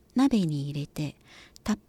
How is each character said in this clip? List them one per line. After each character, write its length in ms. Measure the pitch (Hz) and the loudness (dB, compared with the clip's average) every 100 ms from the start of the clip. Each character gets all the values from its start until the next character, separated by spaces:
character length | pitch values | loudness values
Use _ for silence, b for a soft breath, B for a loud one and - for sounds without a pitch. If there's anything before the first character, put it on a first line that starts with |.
| _ | _
鍋 320 | 247 269 226 165 | 2 4 4 2
に 240 | 147 143 | -2 -4
入 120 | 143 | -6
れ 60 | 147 | -8
て、 280 | - 147 - B B B B | -6 -6 -8 B B B B
た 100 | - | -4
っ 60 | - | -4